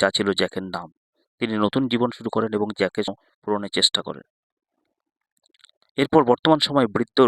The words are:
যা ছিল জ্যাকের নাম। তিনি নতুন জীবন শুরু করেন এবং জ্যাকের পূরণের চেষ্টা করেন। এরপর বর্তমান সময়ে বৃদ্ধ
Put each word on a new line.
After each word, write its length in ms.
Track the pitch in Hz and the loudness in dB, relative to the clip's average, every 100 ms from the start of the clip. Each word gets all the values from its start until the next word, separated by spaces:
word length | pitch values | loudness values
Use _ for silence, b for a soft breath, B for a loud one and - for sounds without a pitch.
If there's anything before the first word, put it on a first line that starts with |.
যা 80 | 98 - | 0 0
ছিল 120 | 202 | -2
জ্যাকের 320 | 185 92 - 95 90 | 0 -2 -4 -8 -10
নাম। 120 | 85 _ _ _ _ _ | -12 _ _ _ _ _
তিনি 120 | 113 110 | -4 0
নতুন 260 | 104 135 131 | 0 0 -2
জীবন 220 | 117 123 | 0 -2
শুরু 180 | - 117 | -4 -4
করেন 220 | 107 110 | -2 -2
এবং 140 | 107 104 - | -2 -4 -2
জ্যাকের 300 | 92 - 101 98 _ _ | -2 -2 -6 -8 _ _
পূরণের 340 | - 104 101 98 | -6 -4 -2 0
চেষ্টা 220 | - - | 0 -2
করেন। 240 | 82 73 - _ _ _ _ _ _ _ _ _ _ _ _ _ - _ _ - | -6 -12 -16 _ _ _ _ _ _ _ _ _ _ _ _ _ -20 _ _ -4
এরপর 240 | 139 156 | 2 4
বর্তমান 360 | 123 123 160 151 | 4 2 4 2
সময়ে 280 | - 139 113 | 2 0 2
বৃদ্ধ 320 | 107 117 - | 0 0 4